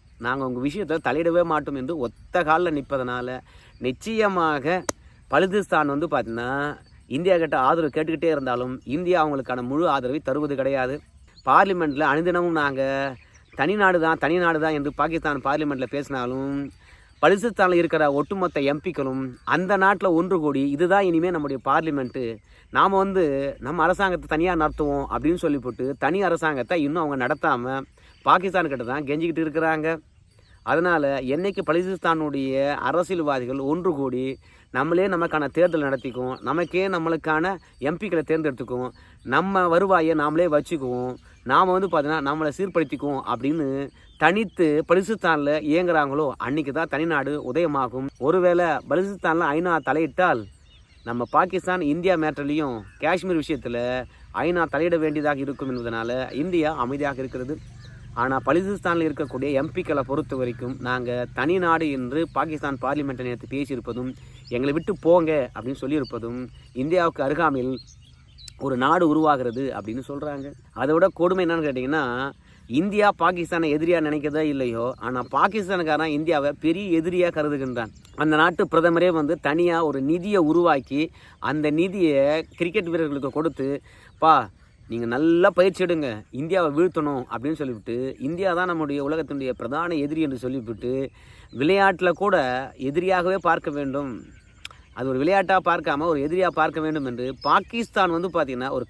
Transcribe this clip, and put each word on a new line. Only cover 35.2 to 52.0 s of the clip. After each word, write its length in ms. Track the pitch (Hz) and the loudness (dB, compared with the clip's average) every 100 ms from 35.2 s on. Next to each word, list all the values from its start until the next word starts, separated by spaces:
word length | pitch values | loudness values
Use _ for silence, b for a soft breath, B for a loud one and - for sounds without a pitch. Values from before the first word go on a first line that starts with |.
| 170 156 139 | 0 -2 -2
தேர்தல் 360 | 156 180 160 | 2 2 2
நடத்திக்குவோம், 580 | 139 135 131 123 127 127 | 0 -2 -4 -6 -6 -6
நமக்கே 460 | 127 160 170 180 196 | -4 -2 -2 -2 0
நம்மளுக்கான 680 | 180 165 160 156 156 180 185 b b | 0 -2 -2 0 0 0 -4 b b
எம் 200 | 135 170 | -4 -4
பிக்களை 240 | 208 170 147 | -2 -2 0
தேர்ந்தெடுத்துக்குவோம், 640 | 160 151 127 120 123 127 - b b | 0 -2 -4 -6 -6 -6 -10 b b
நம்ம 440 | 117 139 190 196 175 | -2 0 2 2 4
வருவாயை 480 | 170 196 180 160 156 | 4 6 4 4 2
நாமளே 440 | 147 156 175 147 | 2 2 4 2
வச்சுக்குவோம், 560 | 139 160 131 123 127 120 b b | 0 -4 -4 -4 -4 -8 b b
நாம 280 | 120 147 185 | 2 4 4
வந்து, 160 | 185 190 | 4 2
பார்த்தீங்கன்னா, 460 | 160 147 160 139 | 0 0 0 -2
நம்மளை 180 | 156 151 143 | -2 -2 -2
சீர்படுத்திக்குவோம்" 640 | 190 170 143 135 143 208 - | -2 0 -2 -2 -4 -4 -4
அப்படின்னு 560 | 117 135 160 135 135 139 - b b | -2 0 0 -2 -4 -6 -12 b b
தனித்து 680 | 156 202 214 - 160 151 160 | 2 2 0 0 2 2 4
பலுசிஸ்தான்ல 760 | 180 202 214 175 151 143 151 | 2 2 0 0 2 2 0
இயங்குறாங்களோ, 680 | 147 165 175 160 139 143 147 - | 2 2 2 2 2 0 -2 -2
அன்னைக்கு 360 | 120 151 139 | -4 -2 -2
தான் 140 | 139 165 | -4 -4
தனிநாடு 500 | 139 165 151 135 147 127 | -2 -2 -2 -2 -4 -4
உதயமாகும். 540 | 147 170 139 127 127 135 - | 0 0 0 -2 -4 -8 -4
ஒருவேளை 480 | 135 185 180 175 170 | 0 2 4 4 2
பலுசிஸ்தான்ல 800 | 139 - 151 196 190 180 165 | 0 0 0 0 -2 -2 0
ஐநா 360 | 156 151 180 160 139 | 0 0 2 0 0
தலையிட்டால், 580 | 147 156 185 180 127 98 - - - - - | 0 0 2 2 2 -4 -16 -20 -20 -20 -16
நம்ம 200 | 117 120 120 | -6 -4 0
பாகிஸ்தான், 500 | - 185 185 180 185 | 2 2 0 -2 0
இந்தியா 340 | 147 165 | 0 0